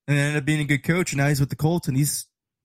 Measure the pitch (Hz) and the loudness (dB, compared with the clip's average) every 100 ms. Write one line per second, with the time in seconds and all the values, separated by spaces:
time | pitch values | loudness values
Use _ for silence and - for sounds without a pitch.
0 | - 143 143 151 135 151 143 143 - 175 | -2 0 0 -2 0 0 0 -2 0 0
1 | 170 139 143 139 139 - 156 170 - 131 | 0 0 2 2 0 0 0 0 0 0
2 | 147 - - _ _ _ | 0 -2 -10 _ _ _